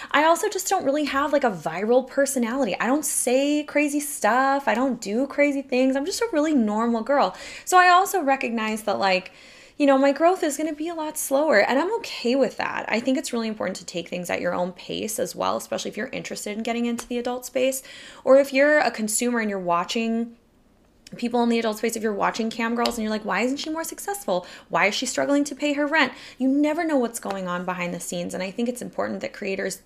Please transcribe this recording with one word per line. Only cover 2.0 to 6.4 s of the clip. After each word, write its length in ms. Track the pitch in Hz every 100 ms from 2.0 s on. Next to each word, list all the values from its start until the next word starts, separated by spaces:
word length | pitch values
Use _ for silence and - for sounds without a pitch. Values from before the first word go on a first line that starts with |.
| 254
personality. 640 | - 277 269 233 254 247 -
I 80 | 208
don't 160 | 294
say 580 | 294 - - 254 285 294
crazy 380 | 294 285 294 294
stuff. 640 | 294 - 208 240 269 277 269
I 80 |
don't 260 | 214 269 240
do 280 | - 214 277
crazy 340 | - 294 277
things. 320 | 269 247 262
I'm 120 | 269 294
just 160 | -
a 60 | 466
really 220 | 330